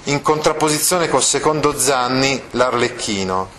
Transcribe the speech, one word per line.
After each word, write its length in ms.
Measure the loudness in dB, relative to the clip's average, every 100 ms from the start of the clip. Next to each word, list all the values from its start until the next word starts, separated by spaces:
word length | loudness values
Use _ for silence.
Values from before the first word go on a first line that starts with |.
in 180 | -2 -2
contrapposizione 840 | 0 2 2 2 0 0 0 0 2
col 140 | 2
secondo 540 | 2 0 0 2 0 0
Zanni, 640 | 0 2 0 0 0 -2 -4
l'Arlecchino. 960 | 0 0 2 -2 -2 -6 -4 -2 -2 -4